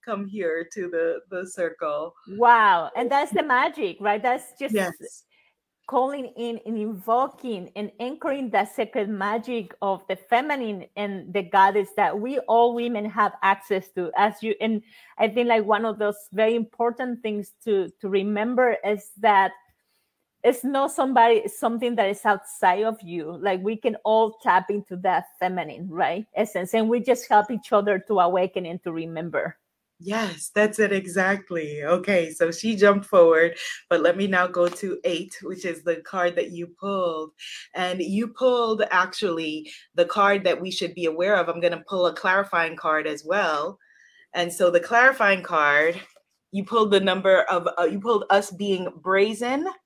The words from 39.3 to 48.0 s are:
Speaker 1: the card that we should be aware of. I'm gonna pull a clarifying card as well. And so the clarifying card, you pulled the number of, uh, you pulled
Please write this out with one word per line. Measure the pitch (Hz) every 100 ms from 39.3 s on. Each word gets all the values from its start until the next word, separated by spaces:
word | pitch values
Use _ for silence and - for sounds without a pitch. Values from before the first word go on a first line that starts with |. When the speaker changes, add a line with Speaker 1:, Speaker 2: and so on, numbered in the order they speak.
| 165 160 156 151 - _ 165
Speaker 1:
the | 170
card | 214 202 202
that | 185 160
we | 185
should | 185 -
be | - 165
aware | 160 185 202
of. | 170
I'm | 170
gonna | 170 170 -
pull | 190 175
a |
clarifying | 156 190 185 196 175 165 160
card | 165 156 151
as | 147 156
well. | 196 185 151 156 196 _ _ _ _ _ -
And | 175
so | 175 180
the | 175
clarifying | 175 233 254 262 208 190
card, | - 165 147 147 160 180 - _ _ _ _
you | 196
pulled | 196 233 214
the | 196
number | 196 185 190 190 -
of, | 180 170 -
uh, | 170
you |
pulled | 196